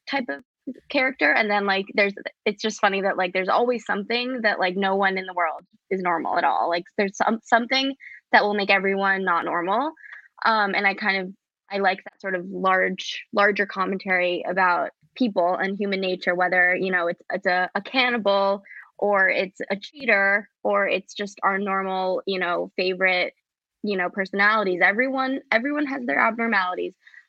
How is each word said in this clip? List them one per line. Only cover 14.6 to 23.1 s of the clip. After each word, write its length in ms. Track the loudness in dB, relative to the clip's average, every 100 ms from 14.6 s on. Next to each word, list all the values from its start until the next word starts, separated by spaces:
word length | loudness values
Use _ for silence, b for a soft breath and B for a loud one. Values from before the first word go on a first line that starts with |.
| 2 2 -2 -8 _ -2
people 380 | -2 2 0
and 220 | 0 -2 -4
human 240 | -4 -2
nature, 360 | -2 -4 -2 0
whether, 400 | 2 4 4 2
you 160 | 0
know, 160 | 0 -2
it's, 120 | -4 -6
it's 140 | -4 0
a, 220 | 0 0
a 60 | -4
cannibal 840 | -4 0 0 0 2 2 2 0 B B B -4
or 300 | 0 4 4
it's 320 | 2 -2 -6 -8
a 60 |
cheater 760 | -8 -10 -6 2 2 4 0 -2 _
or 240 | 0 0 2
it's 260 | -2 -4
just 280 | -10 -10 -4
our 160 | -2 0
normal, 640 | -2 -2 -2 -2 -2 -2
you 140 | -2 -2
know, 320 | -2 -2 -4 -2
favorite, 580 | -2 2 2